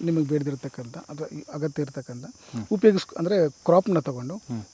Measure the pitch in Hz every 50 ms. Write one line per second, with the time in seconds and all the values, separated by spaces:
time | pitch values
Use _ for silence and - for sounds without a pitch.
0 | 165 170 165 160 147 135 151 147 139 147 139 127 - 135 - 135 120 120 - -
1 | - - 147 147 156 - - 147 - - - 147 151 151 143 156 143 135 - 139
2 | 123 - 120 120 147 220 - - - - - 117 104 - 214 185 - 214 196 180
3 | - - - - 165 180 208 190 160 143 - - - 170 175 190 190 214 180 156
4 | 127 147 127 123 123 135 180 220 - - 120 110 107 -